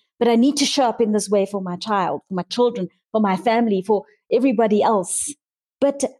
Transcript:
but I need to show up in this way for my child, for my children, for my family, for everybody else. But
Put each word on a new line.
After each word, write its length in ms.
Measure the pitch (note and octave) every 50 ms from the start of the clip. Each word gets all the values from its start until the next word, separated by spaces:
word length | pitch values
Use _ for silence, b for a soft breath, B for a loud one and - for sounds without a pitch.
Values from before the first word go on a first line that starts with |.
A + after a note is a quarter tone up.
| b b b _
but 100 | A#3+ A#3
I 80 | A#3
need 200 | A#3 A#3 C#4 C#4+ C#4+
to 80 | C#4+
show 180 | - - - C4+
up 160 | A#3 A3 -
in 120 | A#3+ G#3+ G#3+
this 180 | G#3+ G3+ G3
way 160 | G3 G#3 G3
for 160 | G3 G3+ G3+ F#3
my 140 | F3+ F3
child, 440 | F3 - A3 G#3+ G3+ F#3 D#3+ C#3+ D3 - _
for 60 | F#3+
my 80 | F#3 F3
children, 440 | - - - B3 A#3+ A#3 G#3+ F#3 F3 _ _ _ _
for 100 | - A3
my 160 | G#3+ G3 F#3+
family, 460 | F#3 - A#3+ A3 A#3 A#3+ A3+ G3+ F#3 F#3
for 220 | - A3 G3 F3+ B B B B _
everybody 520 | - A#3+ A#3+ C#4 B3 G3 A#3 G#3+ G#3 G#3 -
else. 520 | A3 A3+ G3+ F3+ - - - - - F#3+ _ _ _ _ _ _ _ _ _
But 240 | - C#4 C#4 C#4+ - B3+ - _